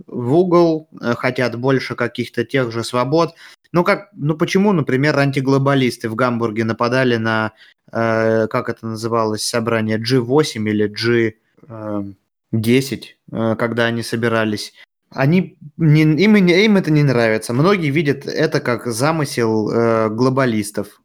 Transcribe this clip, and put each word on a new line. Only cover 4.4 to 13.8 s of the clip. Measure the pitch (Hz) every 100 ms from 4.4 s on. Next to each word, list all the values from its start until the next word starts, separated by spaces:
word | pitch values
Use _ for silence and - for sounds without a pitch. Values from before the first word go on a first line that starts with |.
| 160 190 208
например, | 175 127 127 151 143
антиглобалисты | 139 139 131 135 139 139 123 - 113
в |
Гамбурге | 110 127 117 113 107
нападали | 113 110 120 131 131 117
на, | 113 110 110 - - _ _
э, | 113 113 113 113 113 110
как | 127 117
это | 113 113
называлось, | 110 113 117 110 107 -
собрание | 120 113 113 110 110
G | 113 131
восемь | 117 143 151 113 107
или | 107 104
G, | 104 117 117 110 - _ _ -
э, | 113 107 104 98 98 _ _ _
десять, | 113 110 127 135 107 - _ -
э, | - 113 113
когда | 117 113